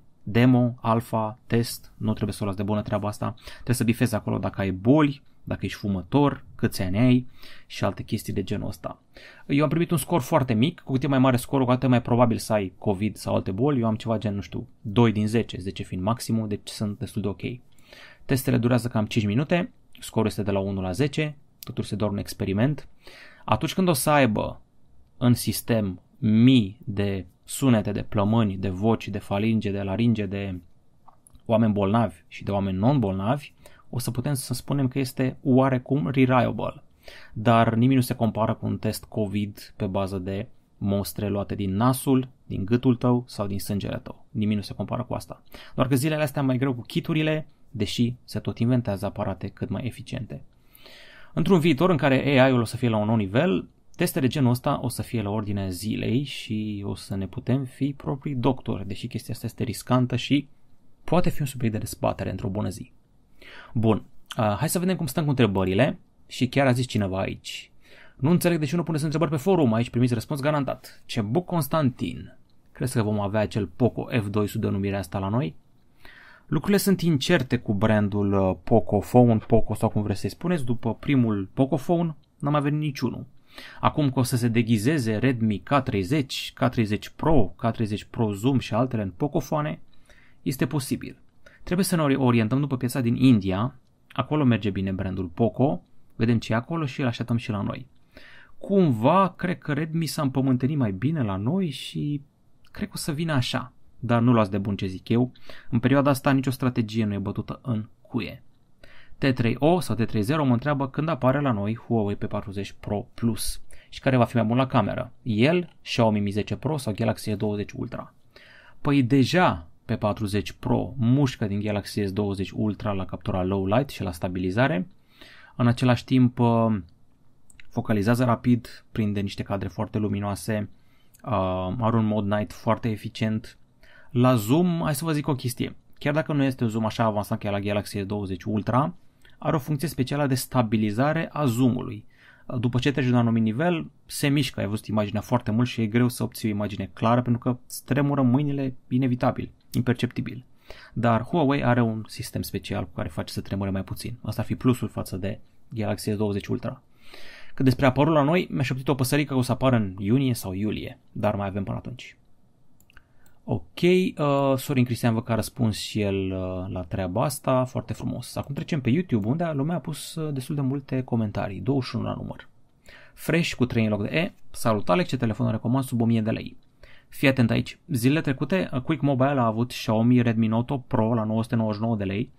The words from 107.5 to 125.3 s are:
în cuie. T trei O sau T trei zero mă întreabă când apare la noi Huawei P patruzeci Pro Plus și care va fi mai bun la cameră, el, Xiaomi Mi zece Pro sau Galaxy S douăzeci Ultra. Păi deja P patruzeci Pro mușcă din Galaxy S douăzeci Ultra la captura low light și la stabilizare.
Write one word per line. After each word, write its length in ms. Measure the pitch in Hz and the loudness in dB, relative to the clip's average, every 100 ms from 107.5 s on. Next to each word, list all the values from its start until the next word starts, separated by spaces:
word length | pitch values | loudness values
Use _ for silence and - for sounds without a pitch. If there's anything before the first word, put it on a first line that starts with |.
| - | -8
în 220 | - 107 107 - | -6 -6 -6 -14
cuie. 420 | - 120 90 - - - _ - - - - - | -8 -6 -6 -10 -18 -20 _ -20 -20 -18 -16 -2
T 160 | 139 | 0
trei 220 | 131 117 123 | 2 0 2
O 200 | 151 180 | 4 4
sau 160 | - 104 | 2 0
T 120 | 110 | 0
trei 140 | 113 | 0
zero 240 | 101 156 139 | 0 2 2
mă 80 | |
întreabă 340 | 117 147 139 135 | 2 0 -2 -2
când 220 | - 156 | -2 -2
apare 320 | 139 123 139 | 0 2 2
la 100 | 143 | 2
noi 240 | 107 101 113 | 0 -2 -4
Huawei 400 | - 117 101 101 | -2 0 0 -2
P 100 | 107 | -4
patruzeci 500 | 107 101 98 98 - | -6 -6 -8 -10 -10
Pro 280 | - 101 107 | -6 -6 -6
Plus 480 | - 117 110 - - - - - | -4 -2 -2 -4 -6 -8 -12 -14
și 100 | - | -6
care 180 | 135 127 | 2 4
va 80 | 110 | 4
fi 100 | 120 | 2
mai 100 | 110 | 2
bun 120 | 123 | 2
la 100 | 135 | 2
cameră, 440 | 123 101 - - - | 2 0 -2 -8 -8
el, 500 | 127 107 135 180 170 - | -2 2 4 2 -2 -10
Xiaomi 380 | - - 113 104 | -4 2 2 2
Mi 120 | 101 | 0
zece 240 | 104 101 113 | -2 -4 -4
Pro 220 | 135 156 | -4 -4
sau 160 | 113 | -4
Galaxy 380 | 98 113 107 107 | -2 -2 -2 -4
S 40 | 104 | -4
douăzeci 360 | 107 104 101 | -2 -4 -6
Ultra. 420 | - 117 - - - - - - - - - | -8 -10 -10 -14 -20 -20 -20 -20 -20 -20 -4
Păi 220 | - 143 | 2 4
deja 640 | 120 139 127 170 170 92 - - - | 6 4 4 4 4 2 -6 -14 -6
P 100 | 107 | -2
patruzeci 560 | 107 101 107 101 90 | -2 -2 -2 -2 -4
Pro 420 | - 117 120 98 120 | -6 -2 0 -2 0
mușcă 500 | 113 135 135 - 104 | 2 4 2 0 -4
din 120 | 101 | -2
Galaxy 460 | 104 104 - - 101 | -4 -4 -4 -4 -2
S 60 | |
douăzeci 400 | 98 104 95 90 - | -2 -2 -2 -4 -2
Ultra 360 | 107 98 107 | -2 -2 -4
la 140 | 98 92 | -4 -4
captura 380 | 95 - 95 | -6 -4 -2
low 220 | 92 98 95 | 0 0 2
light 240 | 110 139 | 0 0
și 140 | - | -4
la 80 | 95 | -8
stabilizare. 760 | 87 98 92 92 98 135 170 180 - _ - - | -6 -6 -2 -2 2 2 0 -6 -12 _ -20 -20